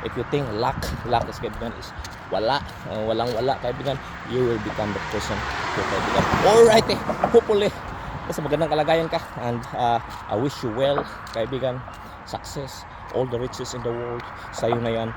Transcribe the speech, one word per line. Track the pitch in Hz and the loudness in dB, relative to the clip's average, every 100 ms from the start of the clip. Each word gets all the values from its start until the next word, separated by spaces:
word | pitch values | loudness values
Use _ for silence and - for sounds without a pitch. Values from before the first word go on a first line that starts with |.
If | 110 123 | -6 -4
you | 117 | 0
think | 143 135 104 | 0 0 0
lack, | 127 135 - 123 117 | 0 0 -4 -6 0
lack | 120 117 | 0 0
is, | - | -4
kaibigan, | 117 107 117 - | -6 -6 -8 -8
is | - - - - - | -12 -10 -12 -12 -4
wala, | 92 107 139 - - - | 0 2 0 -2 -10 -6
uh, | 104 | -2
walang | 110 113 120 113 | 0 0 0 0
wala, | 127 120 | 0 0
kaibigan, | 123 127 135 131 - - - | -2 -2 -4 -4 -6 -10 -4
you | 120 | 2
will | 123 117 | 2 2
become | 104 98 104 | -2 -2 -2
the | 95 - | -2 -4
person, | 107 - 101 - - - - | -4 -2 -4 -2 -4 -2 -2
kaibigan. | 95 95 - - - - 185 | 0 0 2 2 4 6 8
Alright, | 226 226 220 - | 10 10 10 6
eh, | 196 - - 208 | -2 -2 0 6
hopefully, | 233 220 208 202 - - - - - - | 6 6 4 4 0 -10 -10 -8 -8 -6
sa | 170 | -4
magandang | 147 147 160 | 0 0 2
kalagayan | 151 151 165 165 | 2 4 4 2
ka, | 165 - - | -2 -4 -6
and, | 123 120 120 | -2 -2 -4
uh, | 104 120 117 - - - | 0 2 2 0 -12 -4
I | 104 | 0
wish | 139 - | 0 -2
you | 120 | -4
well, | 110 135 143 - - - | 2 2 2 -2 -10 -8
kaibigan, | 117 117 131 127 127 117 - - - | -4 -2 -2 -2 -4 -8 -14 -14 -14
success, | - 117 - 151 135 - - - - | -10 -10 -8 -8 -8 -12 -14 -14 -4
all | 110 131 | -2 0
the | 120 | -2
riches | 127 - 123 | -4 -6 -8
in | 127 | -4
the | 117 | -4
world, | 117 120 120 120 - - | -4 -4 -6 -8 -12 -12
sa'yo | - 113 120 | -2 0 2
na | 117 | 0
yan. | 113 113 | 0 -2